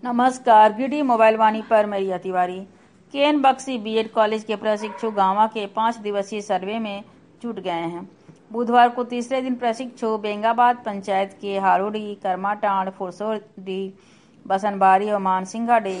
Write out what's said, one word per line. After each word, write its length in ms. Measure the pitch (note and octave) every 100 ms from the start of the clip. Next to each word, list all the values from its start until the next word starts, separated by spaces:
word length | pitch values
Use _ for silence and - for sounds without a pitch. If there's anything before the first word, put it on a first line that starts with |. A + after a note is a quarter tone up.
नमस्कार, 680 | B3 A#3+ B3+ B3 - A3 G#3+
डीडी 280 | G#3 C4 D4
मोबाइल 340 | C#4 A#3 A3 A3
वाणी 240 | A3 A3
पर 240 | - A3+ G#3
मैं 120 | G3+
रिया 180 | G3 F3+
तिवारी। 420 | F#3+ F#3 F3+ F#3 G3 _ _ _ _
केएन 280 | C#4 C#4+ D4+
बक्सी 360 | C4+ B3+ - B3+
बीएड 340 | G#3 A3 A3
कॉलेज 320 | - G#3+ A3
के 120 | G#3+ G#3
प्रशिक्षु 560 | G#3+ G#3 G#3+ G#3+ A3+
गांवा 340 | G#3 F#3+ G3 A3
के 180 | A3 G3
पाँच 300 | G3 A3+ A#3
दिवसीय 460 | G#3 G3+ G3 G#3+
सर्वे 380 | G3+ F#3+ F#3+ A3
में 240 | A3 G3+ G#3+ _ _ _
जुट 180 | A#3+ G#3
गए 120 | F#3
हैं। 380 | E3+ E3+ E3+ - _ _ - _
बुधवार 380 | A3 A#3+ A#3+ A#3+
को 140 | A#3+
तीसरे 380 | A#3+ A#3+ A#3+ C4
दिन 140 | B3+ B3
प्रशिक्षु 640 | B3 A3+ C4 A#3+ A3+ A3
बेंगाबाद 640 | G#3 G#3 A3 A#3 A#3+ A#3+ A#3
पंचायत 520 | G3+ G3 G3 G3 -
के 160 | G#3 G3
हारोडी, 560 | G3 F3+ G3 G#3+ G#3 G3+
करमाटांड, 720 | G3 F#3 G3 G#3 G#3 G3 F#3+
फुरसोडी, 1040 | F#3+ F#3+ F3+ G#3 A3 G#3 - F#3+ F#3+ F#3+ F#3+ _ _ _ _ -
बसनबारी 680 | F#3+ G#3 G3 F#3+ F#3+ G#3
और 80 | G#3
मानसिंघाडे 760 | F#3+ F#3 F#3+ A3+ A#3 A#3 G3 F#3